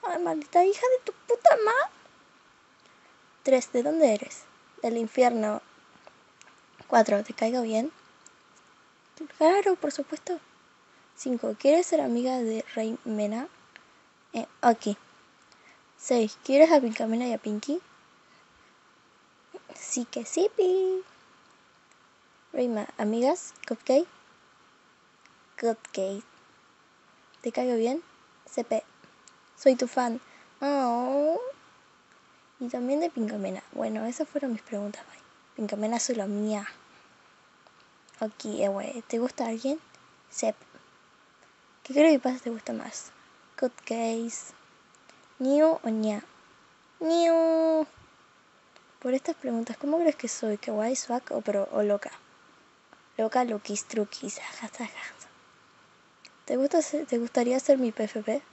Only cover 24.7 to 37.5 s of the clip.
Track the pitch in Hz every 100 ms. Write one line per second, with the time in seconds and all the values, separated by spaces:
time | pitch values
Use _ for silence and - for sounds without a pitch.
24.7 | _ _ _ _ _ - _ _ - 233
25.7 | 220 - - 190 196 - - _ _ _
26.7 | _ _ _ _ _ _ _ - 226 254
27.7 | 233 226 277 - - _ _ - - 233
28.7 | - - _ - _ - - _ _ 285
29.7 | 254 247 - 247 233 - - - _ 277
30.7 | 285 254 233 254 277 294 339 494 554 -
31.7 | _ _ _ _ - _ _ _ _ 240
32.7 | 247 247 285 330 285 214 214 190 190 -
33.7 | - 220 220 220 247 302 294 277 220 -
34.7 | 208 208 208 - - - _ _ - 214
35.7 | 208 214 233 - 233 196 208 214 208 208
36.7 | - - - - _ _ _ _